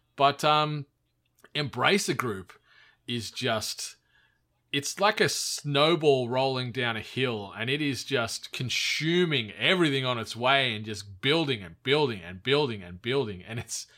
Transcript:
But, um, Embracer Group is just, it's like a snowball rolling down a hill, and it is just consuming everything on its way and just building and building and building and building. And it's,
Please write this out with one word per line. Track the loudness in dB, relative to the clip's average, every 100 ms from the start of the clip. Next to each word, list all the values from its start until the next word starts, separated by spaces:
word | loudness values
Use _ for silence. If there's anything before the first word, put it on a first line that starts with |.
| _ 2
But, | 4 4
um, | 4 4 2 -2 -8 _ _ _ _ _ -10
Embracer | -6 -4 2 4 4 2 -2
Group | -2 -6 -10 -20 _ _ _ _ -8
is | -6 -6
just, | -4 -2 0 -2 -8 -10 -14 _ _ _ _ _ _ _
it's | -6 -4 0
like | 2 4
a | 2
snowball | 0 -4 -6 -2 2 4 4 4 4 2
rolling | 0 0 0 -4
down | -2 -2 -4
a |
hill, | -6 -2 0 -2 -6 -6
and | -4
it | -2
is | -2 -4
just | -2 -2 -2 -6 -10
consuming | -8 -4 -2 -2 -2 2 2 4 2 -2 -2
everything | 2 4 4 2
on | 0 -2
its | -4
way | -2 2 4 2
and | -2
just | -6 -10 -12 -4
building | 2 2 2 -2
and | -6 -8
building | 2 2 2 -2 -10
and | -8
building | 0 2 2 -2
and | -10 -8
building. | -2 0 -2 -6 -10
And | -10
it's, | -8 -10 -12